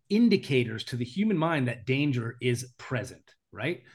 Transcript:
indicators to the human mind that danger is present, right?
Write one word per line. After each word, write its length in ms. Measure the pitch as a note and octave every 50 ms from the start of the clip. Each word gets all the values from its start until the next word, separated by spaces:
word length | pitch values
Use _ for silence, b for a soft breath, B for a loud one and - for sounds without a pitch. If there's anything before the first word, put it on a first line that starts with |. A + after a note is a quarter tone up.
| _ -
indicators 760 | G3+ A3 A#3+ A#3 G3+ F#3+ - - D3 B2+ A#2+ A2 A2 A2 -
to 100 | - -
the 100 | A#2+ B2
human 320 | - - F#3+ G3+ A3 G3+
mind 300 | D#3 D#3+ E3 E3 D3 B2+
that 180 | B2 A#2 A#2+ G2
danger 520 | - C3 C#3 D3 D3 C3 B2 A2+ A#2 - -
is 320 | A#2+ B2 A#2+ A#2+ B2+ - _
present, 580 | - - - C3+ A#2 G2 F#2+ G2 - _ _ _ _ _ _
right? 320 | - F#2+ A2+ D3+ F3+ - - B